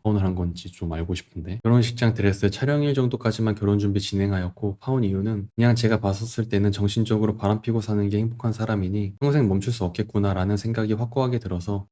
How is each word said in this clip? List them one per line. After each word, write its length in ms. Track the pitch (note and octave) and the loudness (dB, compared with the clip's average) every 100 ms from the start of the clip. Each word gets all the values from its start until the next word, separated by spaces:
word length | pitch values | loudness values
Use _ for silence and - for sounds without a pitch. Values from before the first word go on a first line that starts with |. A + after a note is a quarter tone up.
파혼을 180 | G#2+ G#2 | 0 2
한 100 | G2 | 0
건지 360 | F#2 F2 E2+ - | 0 -4 -6 -12
좀 220 | - E2+ | -8 -6
알고 220 | D#2+ E2+ | -4 -4
싶은데. 440 | F2 - - E2+ G2+ | -4 -6 -12 -10 -4
결혼식장 500 | A2+ A#2+ A#2 - A#2+ | 2 4 4 2 0
드레스 360 | A2 G2+ F#2+ G2+ | 2 2 2 0
촬영일 420 | - C3 D3 D3 | 0 0 0 2
정도까지만 600 | C#3 B2 A#2+ A2+ G#2+ A2 | 2 0 0 -2 0 0
결혼 240 | G#2 G2+ G2+ | 0 2 2
준비 200 | G2+ G2+ | 2 0
진행하였고, 800 | G2+ G2 G2 F#2+ F2+ - G#2+ G2 | -2 0 0 0 -4 -4 -6 -6
파혼 260 | - C3 | -2 0
이유는 440 | G#2 F#2+ G2+ A2 G2+ - | 0 0 -2 -4 -4 2
그냥 180 | A#2 | 4
제가 260 | A#2 A#2+ A2 | 4 4 2
봤었을 480 | G2+ G2 A#2 - A2 | 2 -2 -4 -6 -2
때는 200 | G2+ G2+ | 2 2
정신적으로 680 | G2 G#2 A#2 A2 A2 G#2+ G#2+ | 2 0 0 0 2 0 0
바람 220 | G2+ G#2+ | 0 0
피고 180 | A2 A2+ | 0 -2
사는 260 | G#2 G#2 G2+ | 0 0 0
게 80 | G#2 | 0
행복한 340 | A2+ A#2 A#2 | -2 -2 -4
사람이니 640 | G#2 A2 G#2+ F#2 G2+ G2+ G2 | -2 -2 -2 -2 -2 -4 -2
평생 280 | C#3+ D3 A2+ | 0 2 4
멈출 240 | F#2+ F#2+ | 2 0
수 120 | A#2 | -2
없겠구나라는 720 | F2+ - G#2+ G#2+ G2+ F#2+ F#2 G#2 | -2 -2 -2 0 0 2 0 0
생각이 340 | A2+ A2+ A2 | 0 -2 0
확고하게 460 | G#2+ A#2 B2+ C3 A#2+ | -2 -2 -2 0 -2
들어서 480 | - F2+ F2 G2+ G2+ | -2 -4 -2 -4 -4